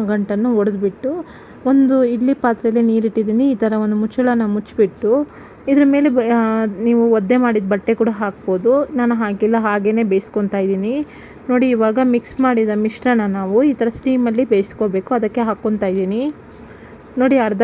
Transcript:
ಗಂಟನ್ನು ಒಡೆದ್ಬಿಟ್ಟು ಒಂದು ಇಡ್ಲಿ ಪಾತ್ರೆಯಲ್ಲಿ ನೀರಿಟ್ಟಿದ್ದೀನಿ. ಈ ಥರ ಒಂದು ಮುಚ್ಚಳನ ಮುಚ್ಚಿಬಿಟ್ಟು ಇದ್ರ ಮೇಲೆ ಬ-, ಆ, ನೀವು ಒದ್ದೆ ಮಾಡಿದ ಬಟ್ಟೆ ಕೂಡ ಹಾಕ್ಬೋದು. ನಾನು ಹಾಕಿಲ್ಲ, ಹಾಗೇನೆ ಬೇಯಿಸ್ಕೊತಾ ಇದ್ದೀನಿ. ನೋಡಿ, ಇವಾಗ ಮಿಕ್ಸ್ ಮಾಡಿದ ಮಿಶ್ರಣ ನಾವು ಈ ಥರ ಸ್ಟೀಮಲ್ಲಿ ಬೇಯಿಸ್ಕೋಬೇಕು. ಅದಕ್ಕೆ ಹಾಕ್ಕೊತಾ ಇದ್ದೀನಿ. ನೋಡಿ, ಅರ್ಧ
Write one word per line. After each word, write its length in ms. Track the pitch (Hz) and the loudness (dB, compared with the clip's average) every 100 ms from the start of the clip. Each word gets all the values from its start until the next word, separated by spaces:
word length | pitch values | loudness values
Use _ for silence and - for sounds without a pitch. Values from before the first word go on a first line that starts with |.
| 208 | -2
ಗಂಟನ್ನು 500 | 208 202 202 247 226 | -2 -2 -2 0 0
ಒಡೆದ್ಬಿಟ್ಟು 680 | 208 202 202 190 262 349 311 - - - 254 | 0 0 -4 -4 -6 -6 -10 -16 -20 -8 0
ಒಂದು 380 | 269 262 262 | 2 4 4
ಇಡ್ಲಿ 300 | 247 233 254 | 2 0 0
ಪಾತ್ರೆಯಲ್ಲಿ 480 | 277 247 226 226 226 | 0 0 -2 -2 0
ನೀರಿಟ್ಟಿದ್ದೀನಿ. 720 | 233 226 220 220 208 220 277 | 2 2 0 -2 -2 0 0
ಈ 40 | 226 | 0
ಥರ 180 | 220 | -2
ಒಂದು 220 | 220 214 214 | 0 -2 -2
ಮುಚ್ಚಳನ 460 | 220 - 247 233 220 | -2 -2 0 0 0
ಮುಚ್ಚಿಬಿಟ್ಟು 840 | 208 214 - 196 - 214 262 302 - - - - | -4 -4 0 0 0 0 0 -2 -8 -20 -12 0
ಇದ್ರ 160 | 277 285 | 2 4
ಮೇಲೆ 240 | 285 294 | 4 2
ಬ-, 100 | 247 | 2
ಆ, 460 | 226 233 220 220 220 190 | 2 2 2 0 -2 -2
ನೀವು 280 | 233 240 233 | 0 2 4
ಒದ್ದೆ 260 | 220 190 247 | 2 2 2
ಮಾಡಿದ 260 | 247 214 | 2 0
ಬಟ್ಟೆ 300 | 190 196 208 | 0 -2 0
ಕೂಡ 160 | 226 226 | 0 0
ಹಾಕ್ಬೋದು. 840 | 208 208 - - 185 226 269 285 294 | -2 -6 -6 -4 -2 2 2 0 -2
ನಾನು 200 | 240 226 | 0 0
ಹಾಕಿಲ್ಲ, 400 | 214 196 220 226 | -2 -2 0 0
ಹಾಗೇನೆ 460 | 220 208 202 220 | 0 0 0 0
ಬೇಯಿಸ್ಕೊತಾ 540 | 226 190 - 214 202 196 | 0 0 -2 -4 -2 -2
ಇದ್ದೀನಿ. 480 | 190 190 202 277 294 - - - - | -2 -2 -4 -4 -6 -12 -20 -14 -2
ನೋಡಿ, 200 | 247 262 | 0 2
ಇವಾಗ 300 | 233 220 220 | 2 2 2
ಮಿಕ್ಸ್ 360 | 254 240 233 - | 2 0 -2 -2
ಮಾಡಿದ 300 | 262 233 220 208 | 0 2 0 0
ಮಿಶ್ರಣ 460 | 214 - 254 233 208 | -2 -2 0 0 0
ನಾವು 360 | 196 190 208 | -2 0 2
ಈ 100 | 294 | 2
ಥರ 140 | 247 233 | 0 -2
ಸ್ಟೀಮಲ್ಲಿ 560 | 226 269 254 240 226 262 | -2 -2 0 0 0 0
ಬೇಯಿಸ್ಕೋಬೇಕು. 680 | 202 196 - 214 190 190 | 0 0 -4 -4 -4 -2
ಅದಕ್ಕೆ 280 | 247 214 - | -2 -2 -2
ಹಾಕ್ಕೊತಾ 460 | 226 220 220 214 196 | -2 -2 -4 -2 -2
ಇದ್ದೀನಿ. 460 | 190 190 214 285 294 - - - - - - - - | -2 -2 -2 -4 -8 -14 -20 -20 -20 -20 -20 -10 0
ನೋಡಿ, 200 | 254 269 | 2 2
ಅರ್ಧ 240 | 220 202 | 2 2